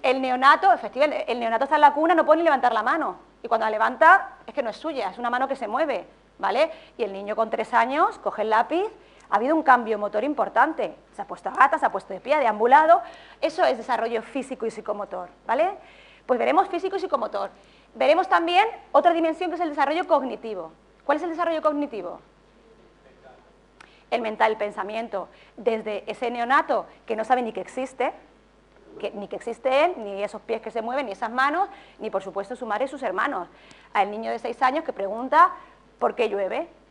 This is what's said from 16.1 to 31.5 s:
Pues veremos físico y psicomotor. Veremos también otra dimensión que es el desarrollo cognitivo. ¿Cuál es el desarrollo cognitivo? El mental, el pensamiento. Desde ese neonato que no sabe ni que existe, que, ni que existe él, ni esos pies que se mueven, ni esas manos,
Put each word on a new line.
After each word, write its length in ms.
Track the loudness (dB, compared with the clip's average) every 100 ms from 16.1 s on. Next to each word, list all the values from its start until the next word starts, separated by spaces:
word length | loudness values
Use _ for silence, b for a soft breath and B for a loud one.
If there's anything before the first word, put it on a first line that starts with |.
| B -2
Pues 120 | 0
veremos 300 | 4 2 2
físico 280 | -2 -4 -4
y 40 |
psicomotor. 480 | -2 -2 -2 -6 -8 b b b b
Veremos 340 | 0 4 4 4
también 400 | 2 4 2 2 -2 0
otra 220 | 4 4
dimensión 340 | 4 0 -2 -4
que 80 | -2
es 60 |
el 80 | -4
desarrollo 360 | 0 0 0 2
cognitivo. 640 | 0 0 -8 -10 -10 -12 _ _ _ -2
¿Cuál 100 | -2
es 80 |
el 60 | -2
desarrollo 320 | -4 -2 0
cognitivo? 580 | 0 0 -4 -6 -10 -14 -20 _ _ _ _ -20 _ _ -20 _ -20 -20 _ _ _ _ B B B
El 100 | -4
mental, 300 | -4 0 0
el 80 | 0
pensamiento. 720 | -6 -6 -8 -8 -6 -8 -10 b b -4
Desde 480 | -2 -2 -4 -8 -8
ese 200 | -8 -6
neonato 540 | -6 0 0 2 -4 -4 B -8
que 100 | -8
no 80 |
sabe 160 | 0 0
ni 120 | 0
que 100 | -8
existe, 500 | -10 -8 -10 -4 -4 -4 -20 _ _ _ _ _ -20 -10
que, 100 | -10
ni 160 | -10 -10
que 80 |
existe 500 | -10 -10 -4 0 2
él, 100 | 2 0
ni 260 | -8 -6
esos 180 | -8 -8
pies 180 | -8 -8
que 100 | -6
se 100 | -6
mueven, 260 | -4 -4 -6
ni 60 |
esas 180 | -6 -6
manos, 380 | 0 0